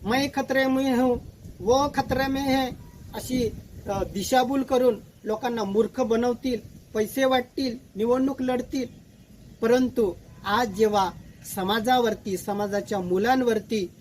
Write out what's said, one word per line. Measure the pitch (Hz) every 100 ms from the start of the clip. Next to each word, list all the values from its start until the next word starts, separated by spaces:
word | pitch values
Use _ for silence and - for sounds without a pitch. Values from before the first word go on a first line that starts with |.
मैं | 196 247 277
खतरे | 269 262 269 262
में | 262 269 240
हूं, | 254 240 - - - -
वो | 185 254 285 285
खतरे | 262 254 269
में | 269
है," | 277 262 262 - - - -
अशी, | 220 - 254 226 - - - -
अ, | 196
दिशाभूल | 180 190 185 254 247 277
करून | 269 254 247 214 - -
लोकांना | - 214 247 233
मूर्ख | 196 202 220 -
बनवतील, | 240 226 247 240 262 233 - - -
पैसे | 220 214 - 262
वाटतील, | 262 247 - 269 226 - 190
निवडणूक | 226 254 269 269
लढतील. | 254 247 247 277 247 - - - - - - -
परंतु | 226 247 254 - 208 170 - - -
आज | 208 247
जेव्हा | 185 214 208 185 - - - - -
समाजावरती, | 185 220 220 254 233 214 226 185
समाजाच्या | - 202 208 202 196 202
मुलांवरती | 180 185 220 262 240 214 180 220 175 -